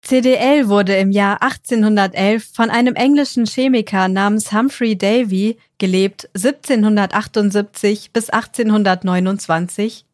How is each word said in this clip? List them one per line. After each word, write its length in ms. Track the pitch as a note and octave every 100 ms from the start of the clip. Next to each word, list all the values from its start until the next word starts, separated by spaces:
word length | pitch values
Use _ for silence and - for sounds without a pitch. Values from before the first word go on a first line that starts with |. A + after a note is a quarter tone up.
C 180 | - B3+
D 140 | B3+
L 340 | B3+ B3 D4 A#3
wurde 260 | G3+ F#3+ G3
im 140 | G3
Jahr 280 | G3+ G3+ G3+
achtzehnhundertelf 1080 | C4 - - A#3 G#3+ G#3 F#3+ - G3 A3 -
von 160 | - A3+
einem 260 | A#3 B3 -
englischen 500 | C4 D4 C#4 - A3
Chemiker 640 | - C4 B3 G#3+ G3 F#3
namens 440 | F#3+ G3+ G#3+ -
Humphrey 420 | G#3 C4 - A#3
Davy, 640 | G3+ G3 A#3 A#3 F#3 G#3 A3+ _ _
gelebt 500 | F#3+ F#3 F#3+ F#3+ -
siebzehnhundertachtundsiebzig 1800 | F#3+ A3 C#4 - B3 G#3+ G#3 F#3+ G#3 G#3+ A3+ G#3 G3+ G#3 - G#3 G#3 -
bis 180 | A#3 A3+
achtzehnhundertneunundzwanzig, 1700 | A3+ - - A3 G#3+ G3 F#3 F#3+ F3+ F#3 G3+ - E3 F3 - G#3+ - _